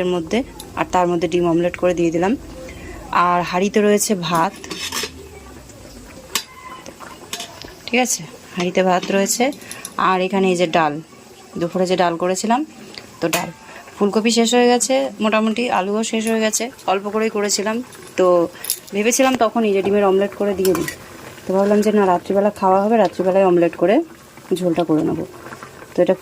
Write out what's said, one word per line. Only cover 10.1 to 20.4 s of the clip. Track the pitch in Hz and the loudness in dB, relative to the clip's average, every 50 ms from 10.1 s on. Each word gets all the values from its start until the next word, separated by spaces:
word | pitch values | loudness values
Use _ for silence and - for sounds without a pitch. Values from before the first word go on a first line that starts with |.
| 185 185 | 2 2
এখানে | 185 185 196 190 190 185 | 0 0 0 2 2 2
এই | 180 | 2
যে | 170 180 | 2 0
ডাল, | 165 156 175 156 147 147 160 160 - - - - - - - - - - 170 | 2 2 2 2 2 0 -4 -10 -14 -20 -20 -20 -20 -20 -20 -18 -12 -6 -4
দুপুরে | 170 165 - 180 185 | -4 -2 0 0 0
যে | 175 185 | 2 2
ডাল | 175 180 170 170 | 2 2 2 0
করেছিলাম, | 165 180 180 185 - - 214 233 285 311 - - - - - - - - - - - | 0 -2 -2 -2 -2 0 0 0 0 -2 -4 -10 -20 -20 -18 -18 -18 -18 -16 -8 -4
তো | 165 165 | -4 -2
ডাল। | - 175 170 170 - - - - - - - - - | -2 -2 -4 -6 -10 -14 -18 -20 -20 -20 -20 -10 -4
ফুলকপি | - 202 202 196 220 208 233 | -2 0 0 2 2 2 2
শেষ | 226 233 226 220 247 | 2 2 2 4 4
হয়ে | 247 247 240 | 4 6 6
গেছে | 247 247 - - 262 269 269 262 202 202 | 4 4 2 0 0 0 0 -2 -4 -2
মোটামুটি, | 208 220 220 214 220 220 214 233 240 - | -2 0 2 2 0 0 0 -2 -2 -2
আলুও | 220 196 185 202 202 220 | 0 0 0 0 -2 -2
শেষ | 226 - 226 220 220 226 | -2 -2 -2 -2 -2 0
হয়ে | 226 220 | 0 0
গেছে, | 220 220 214 - 226 247 - - - | 0 0 -2 -2 -6 -6 -10 -6 -2
অল্প | 180 190 202 196 208 208 | -2 -2 -2 -2 -2 -2
করেই | 220 220 220 - | -2 -2 0 0
করেছিলাম। | 208 202 208 202 - 190 214 220 240 247 - - - - - - | -2 -2 0 0 -2 -2 -2 -2 -4 -6 -10 -14 -20 -20 -6 0
তো | - 180 180 180 175 170 165 - - - - - - - - | 2 4 6 6 4 4 0 -4 -8 -8 -8 -8 -8 -8 -8
ভেবেছিলাম | 196 202 208 240 240 - 262 262 254 | -4 -2 0 0 2 2 2 2 2
তখনই | 247 233 214 - 233 220 208 | 2 0 2 2 2 2 2
যে | 196 196 | 2 2
ডিমের | 185 196 202 208 202 | 2 2 2 4 4
অমলেট | 190 185 196 202 202 - | 4 4 2 2 0 -2
করে | - | -2